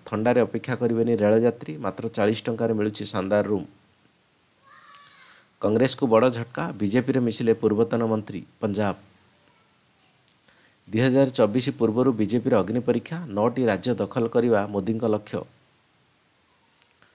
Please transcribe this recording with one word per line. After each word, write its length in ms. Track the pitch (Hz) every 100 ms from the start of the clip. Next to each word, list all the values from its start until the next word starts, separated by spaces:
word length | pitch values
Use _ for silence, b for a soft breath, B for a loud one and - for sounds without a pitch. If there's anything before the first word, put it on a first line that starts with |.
| -
ଥଣ୍ଡାରେ 340 | 107 113 123
ଅପେକ୍ଷା 340 | 110 113 -
କରିବେନି 420 | 120 120 113 117 113
ରେଳଯାତ୍ରୀ, 600 | 104 110 120 117 - 156
ମାତ୍ର 320 | 101 95 117
ଚାଳିଶ 340 | 113 104 113
ଟଙ୍କାରେ 280 | - 113 117
ମିଳୁଛି 320 | 107 107 104 104
ଶାନଦାର 400 | 104 95 104 101
ରୁମ୍। 200 | 101 - - _ _ _ _ _ _ _ _ _ - - B B B B B B _
କଂଗ୍ରେସକୁ 460 | 104 110 131 - 131
ବଡ଼ 240 | 110 127
ଝଟକା, 400 | 117 117 - 170
ବିଜେପିରେ 500 | 110 104 120 127 127
ମିଶିଲେ 320 | 120 110 117
ପୂର୍ବତନ 500 | 110 110 104 113 117
ମନ୍ତ୍ରୀ, 420 | 113 110 107 90 - _
ପଞ୍ଜାବ। 340 | 107 101 101 87 - _ _ _ _ _ _ _ _ _ _ _ _ _ b b b b -
ଦୁଇ 120 | 110
ହଜାର 260 | 127 131 135
ଚବିଶ 420 | 127 107 120 127
ପୂର୍ବରୁ 420 | 127 113 110 127
ବିଜେପିର 420 | 110 101 117 127
ଅଗ୍ନି 260 | 117 90 117
ପରୀକ୍ଷା, 460 | 123 117 - 165 160
ନଅଟି 400 | 101 113 123 120
ରାଜ୍ୟ 280 | 95 123
ଦଖଲ 320 | 113 101 127 117
କରିବା 400 | 123 120 107 104
ମୋଦିଙ୍କ 380 | 101 98 110
ଲକ୍ଷ୍ୟ। 400 | 113 104 107 104 - _ _ _ _ _ _ _ _ _ _ _ _ _ _ _ b